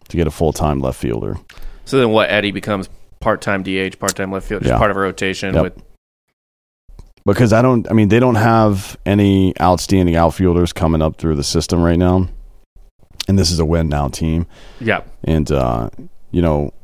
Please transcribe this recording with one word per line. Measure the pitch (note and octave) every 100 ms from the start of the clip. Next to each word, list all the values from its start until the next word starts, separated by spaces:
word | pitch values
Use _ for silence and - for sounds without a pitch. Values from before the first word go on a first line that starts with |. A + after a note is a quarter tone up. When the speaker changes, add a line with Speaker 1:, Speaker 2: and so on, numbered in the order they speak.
| -
Speaker 1:
to | E2+
get | D#2+
a |
full-time | - D#2+ D2 D2+ C#2
left | C2 B1+
fielder. | C2 A1+ G1+ G1+ - - - -
Speaker 2:
So | - C3+
then | A#2+
what? | A2 G2+
Eddie | G2+ G2+
becomes | F#2+ G#2+ G#2 F#2 - - -
part-time | A#2 G2 - G2
D | F#2+ F#2+
H, | F#2+ -
part-time | G2 F#2+ F#2+
left | G2 -
fielder, | G2+
just | B2
Speaker 1:
Yeah. | A#2
Speaker 2:
part | G#2+
of | G2
a |
rotation | G2 F2+ G2 F#2 G2
Speaker 1:
Yep. | E2+
Speaker 2:
with. | F2+ - - _ _ _ _ _ _ _ _ _ - - - _
Speaker 1:
Because | - G2+ A#2+
I | A2
don't, | B2+ A#2+ -
I |
mean, | A2 G#2
they | A2+
don't | B2+ A2+
have | A2+ A2+ G#2+ G2 - -
any | - G2+ G2+ G2 F#2+ -
outstanding | F2 F2 - G2 F2+
outfielders | E2 E2 - F#2 F2 F2
coming | - E2 D#2+
up | D#2 -
through | E2 D2+
the |
system | C#2+ E2 - F2
right | E2+ E2+
now, | F2+ F#2 F#2 - - - _ - - _ - - -
and | G2
this | F2+
is | E2
a |
win | D#2 E2 D#2+
now | C#2+ C#2
team. | - E2 E2 E2+ - - -
Speaker 2:
Yeah. | A2+ F#2+ - -
Speaker 1:
And, | - D#2+ D2+
uh, | C#2 B1 A#1 A1+ - - - -
you | F2
know | E2+ D2 D2 -